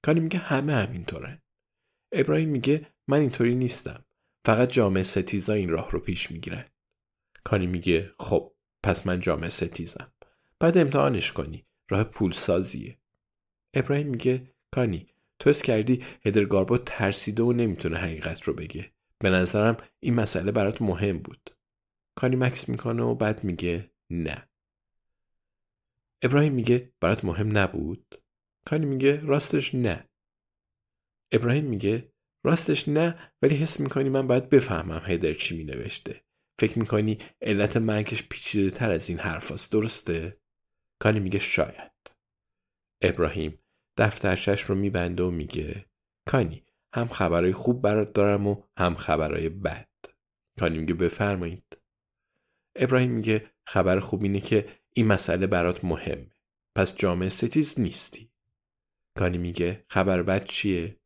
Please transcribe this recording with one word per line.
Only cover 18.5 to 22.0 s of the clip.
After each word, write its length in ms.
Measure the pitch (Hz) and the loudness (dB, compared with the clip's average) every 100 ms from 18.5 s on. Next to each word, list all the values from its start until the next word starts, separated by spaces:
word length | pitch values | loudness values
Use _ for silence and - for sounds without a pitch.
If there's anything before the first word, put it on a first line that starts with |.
بگه. 380 | 69 78 - - _ _ _ | -6 -6 -10 -14 _ _ _
به 120 | 98 | 2
نظرم 460 | 92 90 107 110 113 - _ | 4 4 2 2 0 -8 _
این 140 | - | 0
مسئله 380 | 120 104 - 95 | 0 2 0 0
برات 300 | 110 101 - | 0 0 0
مهم 360 | 107 87 101 85 | -2 0 0 -2
بود.» 380 | - - - _ _ _ _ _ | -8 -18 -20 _ _ _ _ _